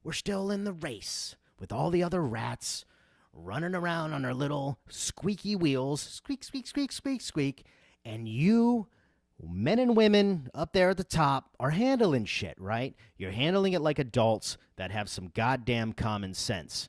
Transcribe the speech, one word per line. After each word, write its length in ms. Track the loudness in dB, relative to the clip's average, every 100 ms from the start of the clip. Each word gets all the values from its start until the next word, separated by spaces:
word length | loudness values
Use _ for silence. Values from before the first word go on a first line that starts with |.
We're 80 | -8
still 380 | -6 -4 -2 -2
in 140 | -2
the 80 | -4
race 640 | -6 -8 -8 -8 -8 -8 -12 _ _
with 140 | -10
all 180 | -2 0
the 120 | 2
other 200 | 2 0
rats 600 | -2 -2 -4 -6 -6 -8 -10 _ _ _ _
running 420 | -16 -8 -4 -2
around 380 | -2 -2 -2 -2
on 120 | -4
our 100 | -4
little 440 | -2 -2 -2 -4 -8 _
squeaky 680 | -8 -8 -4 -4 -4 -4 0
wheels, 440 | 2 2 0 -4
squeak, 440 | -6 -14 -8 -10
squeak, 220 | -8 -10 -6
squeak, 260 | -4 -4
squeak, 280 | -4 -4 -4
squeak, 440 | -4 -2 -2 -4 -16 _ _ _
and 240 | -12 -8 -6
you 600 | 2 4 6 4 2 -2 _ _ _ _ _
men 340 | -8 -2 2 2
and 180 | 4 6
women 520 | 8 8 6 2 -4
up 180 | -8 -2
there 180 | 4 4
at 60 | 4
the 80 |
top 460 | -2 2 4 2 -2 _
are 120 | 0
handling 540 | 2 4 4 4 4
shit, 300 | 0 -4 -6 -8
right? 340 | -4 -2 -4 -8 -20 _
You're 160 | -8
handling 400 | 0 2 4 2
it 80 | 2
like 180 | 2 0
adults 580 | 0 4 4 4 -2 -10 _ -10
that 140 | -6
have 180 | -6 -6
some 200 | -8 -8
goddamn 580 | -2 0 0 0 -2 -2
common 420 | -2 -2 -2 -4
sense. 540 | -6 -4 -4 -6 -10